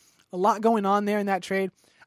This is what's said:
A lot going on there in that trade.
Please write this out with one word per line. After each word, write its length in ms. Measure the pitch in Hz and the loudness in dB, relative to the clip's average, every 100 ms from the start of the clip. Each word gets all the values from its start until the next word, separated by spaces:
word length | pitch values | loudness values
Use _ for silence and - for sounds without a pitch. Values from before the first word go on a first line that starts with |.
| _ _ _ | _ _ _
A 40 | 180 | -2
lot 220 | 202 208 | 0 2
going 260 | 226 226 196 | 2 2 2
on 200 | 202 202 | 0 0
there 140 | 208 | -2
in 80 | 202 | 0
that 160 | 190 | -4
trade. 280 | - 190 190 - _ _ | -2 -4 -4 -8 _ _